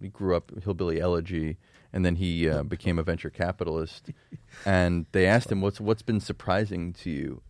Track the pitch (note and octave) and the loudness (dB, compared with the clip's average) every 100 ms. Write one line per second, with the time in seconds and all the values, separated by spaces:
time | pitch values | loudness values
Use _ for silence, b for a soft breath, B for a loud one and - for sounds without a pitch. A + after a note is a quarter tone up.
0 | F#2+ - G2 E2+ - - F#2+ E2+ F2+ D#2+ | -14 -4 0 0 0 -8 -4 -2 0 0
1 | F2+ F2 E2+ E2+ D#2 - b b b - | 2 0 0 -2 -4 -6 b b b 0
2 | F2+ E2+ F2+ E2 D#2+ D2+ D2 E2+ F#2 E2+ | 0 2 0 2 2 2 -2 -4 0 0
3 | E2 E2 D#2 - F2 F2+ E2 D#2+ D#2+ - | 0 -2 -4 -4 -4 -2 -4 -4 -4 -10
4 | - - _ - _ - G2 F#2+ F2 F2 | -16 -18 _ -20 _ -6 2 4 6 2
5 | D#2+ G2 F#2 A#2 - G2 G2 - G#2 A2 | 0 4 6 6 4 0 0 0 -2 -2
6 | - G#2+ - G2+ - F#2+ G#2+ F2+ F2 F2+ | 0 -2 -2 -6 0 0 0 -4 -6 -6
7 | F2+ C#2+ C#2 C2 | -6 -4 -6 -8